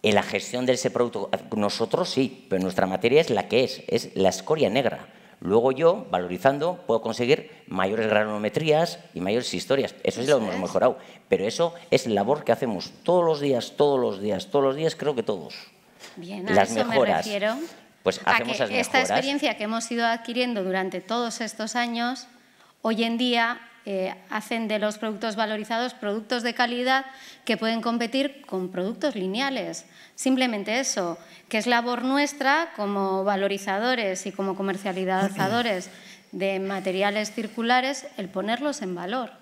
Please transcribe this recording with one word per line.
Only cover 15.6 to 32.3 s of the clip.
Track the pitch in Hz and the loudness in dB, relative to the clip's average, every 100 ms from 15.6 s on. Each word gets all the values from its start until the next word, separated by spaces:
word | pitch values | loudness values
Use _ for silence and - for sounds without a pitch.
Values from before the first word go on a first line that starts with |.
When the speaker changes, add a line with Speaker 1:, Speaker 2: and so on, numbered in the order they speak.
| - _ _ _ - - | -18 _ _ _ -20 -16
Speaker 2:
Bien, | 170 196 190 | -12 -10 0
a | |
Speaker 1:
Las | - - | 2 4
Speaker 2:
eso | 226 - | 2 2
Speaker 1:
mejoras. | 233 208 82 214 | 4 4 2 0
Speaker 2:
me | |
refiero. | 202 208 247 330 - - _ | -2 -2 -2 -8 -12 -20 _
Speaker 1:
Pues | - - - | -2 0 2
Speaker 2:
A | |
Speaker 1:
hacemos | 226 233 220 | 2 2 -2
Speaker 2:
que | |
Speaker 1:
esas | 214 | 0
Speaker 2:
esta | 254 240 262 | 0 2 2
Speaker 1:
mejoras. | 254 | 2
Speaker 2:
experiencia | - 269 285 294 208 | 2 0 0 -2 -2
que | |
hemos | 208 226 226 | -4 -4 -4
ido | 233 233 | -2 0
adquiriendo | 233 233 240 247 226 | 0 -4 -2 -2 -2
durante | 185 185 190 180 | -2 -2 -2 -6
todos | 175 226 240 - | -4 -4 -4 -4
estos | 220 - 220 247 | -8 -6 -6 -2
años, | 240 233 240 262 - - _ _ - _ | -2 -2 -4 -4 -12 -20 _ _ -20 _
hoy | 226 220 | -2 0
en | 226 233 | 0 0
día, | 247 233 233 240 - - - | 2 2 0 -2 -10 -18 -6
eh, | 196 185 - - | -4 -4 -6 -8
hacen | 214 - 233 226 | -8 -4 -4 -2
de | 214 | 0
los | 214 214 | 0 -2
productos | 220 208 226 208 | -6 -4 -4 -2
valorizados | 214 214 214 233 247 | -2 -2 -4 -2 -2
productos | 247 208 208 214 247 | -4 -4 -4 -2 -2
de | 233 | -2
calidad | 233 240 240 254 262 262 - - - - | 0 0 2 2 2 0 -14 -20 -16 -2
que | 220 | 0
pueden | 220 226 | 2 0
competir | 226 233 233 262 277 277 - | 0 0 0 0 0 -4 -8
con | 190 185 | -4 -4
productos | 185 185 233 302 220 | -4 -4 -2 -2 -2
lineales. | 185 208 277 262 170 165 - - - | -2 -2 -2 -2 -6 -10 -14 -20 -20
Simplemente | - 262 262 254 214 202 226 | -4 0 2 2 0 -2 0
eso, | 262 - 175 170 - - - | 0 -2 -2 -4 -12 -20 -4
que | 226 | -2
es | 214 | 2
labor | 240 240 240 | 2 2 -2
nuestra | 247 269 285 | 0 2 0